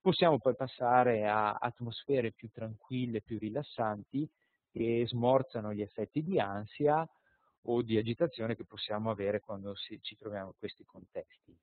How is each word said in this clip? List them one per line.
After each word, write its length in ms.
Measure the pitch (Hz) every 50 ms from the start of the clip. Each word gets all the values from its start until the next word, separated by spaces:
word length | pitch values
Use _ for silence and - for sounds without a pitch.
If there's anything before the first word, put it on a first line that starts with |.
possiamo 380 | _ 190 170 - 180 170 156 127
poi 160 | - 131 120
passare 720 | - 135 127 - - 131 120 123 123 123 123 117 110 104 104
a 260 | 104 107 107 104 104
atmosfere 760 | - - 120 - _ 120 117 117 - - - 139 131 117 113 104
più 160 | _ - 113
tranquille, 720 | _ - 113 110 110 104 _ - 131 127 127 120 113 107
più 180 | - _ 117 104
rilassanti, 880 | 107 107 107 135 147 - - - 117 110 107 104 101 _ - 135 156 156 _ _ _ _ _ _ _ _
che 340 | _ - 117 113 117 117 123
smorzano 680 | 117 - 117 117 123 131 131 131 - - 120 107 104 104
gli 80 | 101 104
effetti 400 | 101 _ - 107 - _ 147 156
di 180 | 165 196 165
ansia 640 | 107 98 98 101 107 110 - - 147 147 147 156 165 160 _ _ _ _ _ _ _ _ _ _ _
o 200 | - 120 120 117
di 160 | 113 113 107
agitazione 580 | 110 113 117 - 170 160 - - 110 113 117
che 80 | - -
possiamo 460 | _ - 101 - - 107 107 110 113
avere 300 | 110 101 101 98 104 107
quando 340 | _ _ 107 98 98 101 98
si, 240 | 95 - - 110 -
ci 160 | _ - 107
troviamo 300 | _ - 110 104 101 95
in 80 | 95 90 _
questi 260 | - 101 - _ -
contesti. 680 | _ _ 92 92 _ _ 92 82 _ _ _ _ _ 87 90